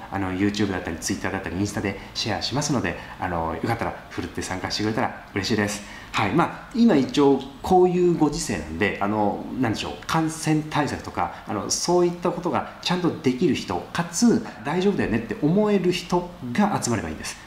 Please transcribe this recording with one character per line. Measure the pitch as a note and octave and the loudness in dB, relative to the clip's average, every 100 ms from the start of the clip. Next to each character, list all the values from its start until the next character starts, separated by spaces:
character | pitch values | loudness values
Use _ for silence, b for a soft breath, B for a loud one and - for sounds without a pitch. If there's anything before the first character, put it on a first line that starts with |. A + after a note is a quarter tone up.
| B | B
あ | G2 | -4
の、 | F#2+ | -2
YouTube | F#2 G2+ G#2 G2+ | 0 0 2 0
だ | F#2 | 0
っ | |
た | - | -4
り、 | D#2+ | -6
Twitter | - G2 F#2+ | -4 -4 -2
だ | F#2+ | -4
っ | |
た | F2+ | -4
り、 | E2+ | -4
イ | |
ン | G#2 | -2
ス | |
タ | - | -2
で | G2+ G2 B | -4 -6 B
シ | - A#2 | -6 -4
ェ | F#2 | -2
ア | |
し | - | -2
ま | B2+ | -4
す | C#3+ | 0
の | B2+ | 0
で、 | F2 D#2 B B | -2 -4 B B
あ | F#2 | -4
の、 | E2+ E2 E2 | -2 -2 -2
よ | |
か | - A2+ | -2 -2
っ | |
た | F2 | -4
ら、 | D2+ - | -6 -10
ふ | - | -10
る | F2 | -8
っ | |
て | - | -8
参 | E2+ F#2 | -6 -6
加 | F#2 | -4
し | - | -2
て | |
く | G#2+ | 0
れ | |
た | A2 | 0
ら | A#2 - - | -2 -4 -6
嬉 | G2+ G2 | -4 0
し | |
い | G#2+ | 0
で | G#2 | 0
す。 | - B B B | -2 B B B
は | - G#2 | 0 2
い。 | |
ま | C3+ D#3 - - | 4 2 -2 -6
あ、 | - | 4
今 | A#3 D3+ | 6 6
一 | B2 - | 4 4
応、 | C#3+ C3 - - | 6 6 2 -10
こ | - F#3 | 2 6
う | F3+ | 6
い | F3 F3 | 6 4
う | D#3+ | 4
ご | D3+ | 2
時 | D#3+ | 2
世 | - F#2+ | -2 -4
な | D#2 | -4
ん | D#2+ | 0
で、 | G2+ - | 0 2
あ | G2+ | 0
の、 | G#2+ G#2 E2+ - A2+ | 2 2 0 -6 -2
な | B2 | 0
ん | |
で | G2+ | 0
し | E2 | -4
ょ | |
う、 | - - | -8 -2
感 | E3 D#3+ | 0 0
染 | D#3 D#3 D#3 D3+ | -2 0 0 0
対 | D3+ C3+ | -2 -2
策 | F#2 | -4
と | F2 | -6
か、 | F#2+ E2+ B - | -4 -4 B -6
あ | |
の、 | G#2+ A2 | -6 -2
そ | - - F3 | -2 2 4
う | F3 | 4
い | |
っ | |
た | F3 F3+ | 2 -2
こ | E3 | -2
と | F3 | -2
が | A#2 - - | -2 -2 -8
ち | - | -4
ゃ | F3+ | 0
ん | |
と | E3+ A2 | 0 0
で | B2+ | 0
き | B2+ F3 | 2 2
る | A#2+ | 2
人、 | - F2 - | -2 -6 -4
か | - | -4
つ、 | E3+ - A#3+ D3+ B B A#2+ | -4 2 4 4 B B -4
大 | F3 | 2
丈 | G3 | 2
夫 | E3+ | 2
だ | F#2+ | 0
よ | |
ね | A2+ | 0
っ | |
て | - - | -2 0
思 | D3 F#3 G#3+ | 2 4 4
え | G3+ | 4
る | F3 | 2
人 | F3 - F3+ F3 - B2 | 0 0 -2 -2 -8 -6
が | B2 G#3+ C3+ | 0 2 2
集 | - | 0
ま | A2 | -2
れ | |
ば | E2 | -2
い | |
い | D#2 | -6
で | |
す。 | - - | -10 -12